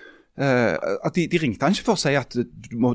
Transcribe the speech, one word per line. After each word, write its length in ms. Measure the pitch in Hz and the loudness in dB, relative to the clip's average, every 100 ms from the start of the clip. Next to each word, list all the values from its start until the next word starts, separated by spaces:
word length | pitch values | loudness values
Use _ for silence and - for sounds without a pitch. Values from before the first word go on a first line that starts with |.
| - - _ - | -20 -20 _ -4
Eh, 380 | 139 123 113 80 - 98 - | 0 2 2 0 -2 -4 -2
at 80 | 180 | -2
de, 80 | 165 | 0
de 100 | 170 | 0
ringte 240 | 151 98 | 0 0
han 80 | 139 | 0
ikke 140 | 202 - | 2 0
for 80 | 202 | 0
å 60 | |
si 80 | 151 139 | 0 0
at, 160 | 123 123 | -2 -4
«Du 400 | 120 - 110 117 | -4 -8 -12 -2
må, 140 | 123 | 0